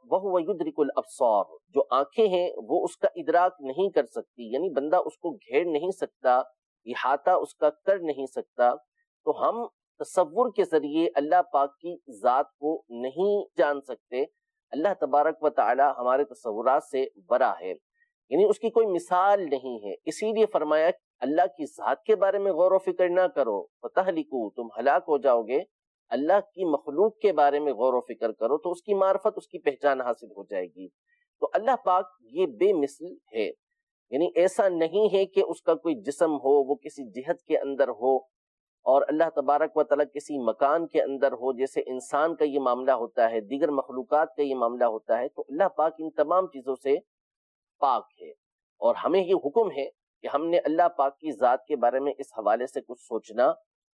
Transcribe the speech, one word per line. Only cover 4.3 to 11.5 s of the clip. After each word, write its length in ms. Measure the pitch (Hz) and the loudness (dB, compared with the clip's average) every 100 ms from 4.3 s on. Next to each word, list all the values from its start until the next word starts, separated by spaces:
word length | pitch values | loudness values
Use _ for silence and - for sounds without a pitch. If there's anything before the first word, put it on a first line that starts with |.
| - 113 | -14 -6
یعنی 160 | 127 185 | -4 -2
بندہ 260 | 139 147 175 | -2 0 0
اس 220 | - - | -2 -6
کو 140 | 175 | -10
گھیر 340 | - - 135 175 | -10 -4 -2 0
نہیں 260 | 147 180 | -2 -4
سکتا، 460 | 190 139 _ 127 127 - _ _ _ 113 | -6 -8 _ 2 2 0 _ _ _ -12
احاطہ 440 | 120 123 143 - | -4 -2 0 2
اس 260 | 180 - - | 0 0 -2
کا 140 | 151 | -2
کر 300 | 151 - 196 | 0 -2 -2
نہیں 260 | 170 135 135 | -2 -6 -8
سکتا۔ 500 | - - - 120 135 _ _ _ _ | -8 -8 0 0 0 _ _ _ _
تو 260 | - - 139 | -4 -2 -2
ہم 180 | 220 240 _ _ - | -2 -8 _ _ -14
تصور 520 | 151 - 160 180 254 202 | -2 0 0 0 0 0
کے 80 | |
ذریعے 460 | 175 156 143 156 165 - | 0 0 0 0 0 0
اللہ 260 | 147 180 175 | 2 2 2